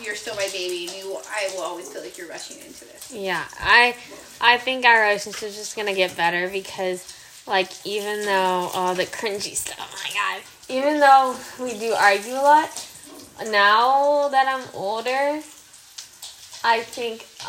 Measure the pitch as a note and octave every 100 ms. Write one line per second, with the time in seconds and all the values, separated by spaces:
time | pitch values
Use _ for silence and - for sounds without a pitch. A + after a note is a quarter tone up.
0 | A3 G#3+ A#3 G#3 F#3+ F#3+ F3+ F3 F3 F#3+
1 | F#3+ F#3+ - G#3+ F#3+ F#3 E3 E3+ - -
2 | - - E3 - - - - - - -
3 | - A3+ G3 E3+ C#3+ - F3+ A3+ B3 A#3+
4 | - - - - A#3 A#3+ B3+ C4 B3 A3+
5 | G#3 G3+ G#3 F#3+ G#3+ G#3 G#3 A3 G#3 F#3+
6 | F3+ F3+ E3+ F3 F#3 G3 F#3 - F#3 F3+
7 | - - - - - F#3+ F#3 - F#3+ G#3
8 | G#3 G#3 G#3 F#3+ F#3 F#3 F3+ F#3 F3+ F#3
9 | F3+ - A3+ G3+ E3 - - - - -
10 | - G#3 G3 F#3+ - - - C4 C#4+ D4+
11 | C#4 C4+ C4 B3 - - B3+ G#3+ A3+ G#3
12 | G3+ G3+ A3 C4 C#4+ D4+ D#4+ - - -
13 | - - - - G#3+ G#3 G3+ A3 B3 C#4
14 | C#4+ D4 C#4+ C4 C4+ C4 B3+ - F#3+ A3
15 | A#3 C4 C#4+ D4+ D4+ - - - - -
16 | - - - - - - A#3 A3+ A#3 -
17 | A#3 A3+ - -